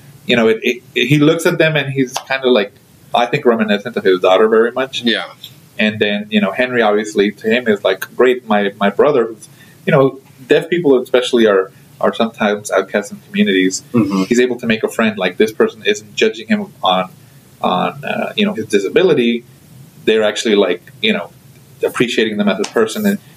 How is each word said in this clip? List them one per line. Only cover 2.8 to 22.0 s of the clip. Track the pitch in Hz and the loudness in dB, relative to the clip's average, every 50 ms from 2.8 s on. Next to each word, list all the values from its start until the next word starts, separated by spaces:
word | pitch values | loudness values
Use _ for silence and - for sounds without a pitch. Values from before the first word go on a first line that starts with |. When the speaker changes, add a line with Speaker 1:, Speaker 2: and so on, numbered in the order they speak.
| _ _ _ - - - - | _ _ _ -20 -12 -6 -2
Speaker 1:
I | 117 120 | -2 -2
think, | 123 - 143 - | -2 -2 -2 0
reminiscent | 123 117 110 110 104 104 101 - 123 113 | 0 0 0 0 -2 -2 -2 -4 -6 -8
of | 110 101 | -4 0
his | 98 92 92 | 0 0 2
daughter | 90 95 - 113 110 110 | 2 2 4 4 4 4
very | 113 110 113 120 120 | 4 2 2 0 0
much. | 123 135 131 - - 120 | -4 -6 -6 -6 -6 -4
Speaker 2:
Yeah. | 120 110 98 85 - - - - - - - - _ _ - | -2 -2 -2 -4 -8 -14 -18 -20 -20 -20 -20 -20 _ _ -4
Speaker 1:
And | 113 107 107 107 | -2 -2 -2 -2
then, | 107 104 104 104 104 - | -2 -2 -2 -4 -4 -4
you | 110 104 | -2 0
know, | 101 98 - | 0 0 -2
Henry, | - 127 127 127 120 113 | -2 -4 -2 0 0 2
obviously, | 107 104 104 110 104 - 107 101 104 104 | 2 2 0 -2 -2 0 0 0 0 -2
to | - - 110 | -4 -2 -2
him | 110 123 123 117 | -2 0 0 0
is | 104 101 - | -2 0 0
like, | 95 95 - - - - | -2 -2 -2 -6 -6 -2
"Great, | - 127 127 123 127 - | 2 2 2 2 0 -2
my, | 113 107 104 101 98 98 - | -2 -2 0 0 -2 -4 -2
my | 101 101 | -2 -2
brother," | 98 - 110 143 147 127 113 | 2 2 2 2 2 2 0
who's, | 113 - - - - - - - - - - - | -2 -4 -12 -18 -20 -20 -20 -20 -20 -20 -12 -4
you | - 165 | 0 2
know, | 147 135 135 127 - - - - - 131 | 4 4 2 0 -4 -14 -20 -20 -8 -2
deaf | - 147 156 165 - | 0 0 0 0 0
people | 180 170 - 143 135 123 | -2 0 2 2 2 2
especially | - - - 156 - - - 120 113 | 2 0 0 0 0 0 2 2 4
are, | 107 101 95 95 - - - - - - - | 4 4 2 0 -2 -6 -20 -20 -20 -8 -4
are | - 104 104 | -2 -2 0
sometimes | - 117 113 - - 117 104 104 104 104 - | 0 0 0 -2 -2 -2 -2 -2 -4 -4 -2
outcast | 98 95 95 - - 104 101 - - | -2 -2 -2 0 -2 -4 -4 -6 -10
in | 101 - | -18 -16
communities. | - - 98 104 104 95 92 92 92 92 - - - - | -6 -2 0 0 2 2 2 2 0 -2 -4 -8 -4 -2
Speaker 2:
Mm-hmm. | 120 107 98 98 95 95 | 0 0 0 0 -2 0
Speaker 1:
He's | 95 120 117 | 0 2 2
able | 123 127 123 - | 2 0 0 -4
to | - | -4
make | 117 110 110 - | -4 -2 -2 -2
a | - | -4
friend. | - - 113 110 101 98 | -2 0 -2 0 0 -2
Like, | 92 92 90 - | -4 -2 0 0
this | - 110 - | 0 0 2
person | - 117 107 - 110 104 | 0 0 -2 -2 -2 -2
isn't | 101 104 - - - - | -2 -2 -2 -4 -12 -4
judging | - 113 110 110 113 110 - | -2 -2 -2 -2 -4 -4 -2
him | 110 104 101 95 - - - | -2 -2 -2 -6 -10 -4 -2
on, | 95 92 92 92 92 - - - - - - - - - - - | 0 0 0 -2 -4 -8 -20 -20 -20 -20 -20 -20 -20 -12 -6 -4
on, | 90 90 90 90 87 - - - | -2 -2 -2 -2 -4 -6 -8 -8
uh, | - - - - - - | -8 -6 -6 -6 -6 -2
you | - 104 | -2 -2
know, | 98 - | -2 -2
his | - 110 | -4 -4
disability. | - - 101 98 90 - 156 180 185 156 131 120 117 117 117 - - - - - - - - - - - - - | -2 -2 -2 0 0 2 2 2 4 2 2 2 0 0 -2 -6 -10 -20 -20 -20 -20 -20 -20 -20 -20 -20 -6 -2
They're | - 110 110 107 | 0 2 2 2
actually, | 104 107 - - 120 107 | 0 -2 -2 -2 0 2
like, | 101 98 90 90 - - - - - - | 2 2 2 0 -4 -8 -16 -10 -4 -2
you | 110 104 | -2 -2
know, | 87 87 - - - - - - - - - - - - | -2 -4 -10 -14 -20 -20 -20 -20 -20 -20 -20 -12 -8 -8
appreciating | - - - | -4 -2 -2